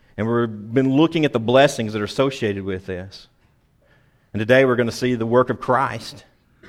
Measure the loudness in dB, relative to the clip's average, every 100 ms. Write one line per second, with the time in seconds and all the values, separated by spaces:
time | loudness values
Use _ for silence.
0 | _ -6 -2 0 -2 -6 -4 0 2 2
1 | 2 2 0 0 2 4 4 2 -6 -6
2 | -4 -2 -2 -2 -4 -4 -6 -8 -8 -12
3 | -12 -18 -20 _ _ _ _ _ _ _
4 | _ _ _ -4 2 4 4 2 -2 -2
5 | -2 -2 2 2 2 -2 0 0 0 -6
6 | -14 -20 -20 _ _ _